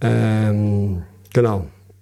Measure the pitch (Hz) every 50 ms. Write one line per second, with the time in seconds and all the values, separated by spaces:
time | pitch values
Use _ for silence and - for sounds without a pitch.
0 | 120 117 113 113 113 110 110 110 107 107 104 107 104 104 101 101 101 101 92 87
1 | 85 - - - - - - 123 120 113 104 95 80 71 - - - - - _